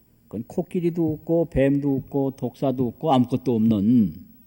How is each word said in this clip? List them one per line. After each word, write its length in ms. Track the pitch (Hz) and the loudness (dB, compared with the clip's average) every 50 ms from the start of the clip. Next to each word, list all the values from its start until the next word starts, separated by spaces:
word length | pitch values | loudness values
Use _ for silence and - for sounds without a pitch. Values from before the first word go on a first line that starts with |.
| _ _ _ _ _ _ | _ _ _ _ _ _
그건 160 | - 101 123 - | -12 -12 -12 -8
코끼리도 680 | - - 170 - - 185 165 170 165 175 165 156 156 | -6 -6 -6 -4 -4 -2 -2 -2 -2 -2 -2 -2 -2
없고 320 | 147 - - 165 170 165 156 | -4 -4 -2 0 0 0 0
뱀도 460 | - 131 135 139 143 143 143 143 135 | 0 2 2 2 2 2 0 0 -2
없고 360 | 131 - - - 139 135 135 131 | -2 -4 -4 -4 -4 -2 -4 -4
독사도 520 | - 131 120 - - 151 139 127 127 131 117 | -6 -8 -8 -6 -4 -2 -2 -2 -2 -2 -4
없고 240 | - - - 160 | -4 -4 -2 2
아무것도 440 | 139 127 123 - - 123 - 135 120 | 2 2 2 2 -2 -2 -2 0 0
없는 580 | 110 110 113 110 101 95 110 127 123 107 85 78 - - - - _ _ | 2 2 2 2 2 2 4 4 4 2 2 -2 -8 -16 -20 -20 _ _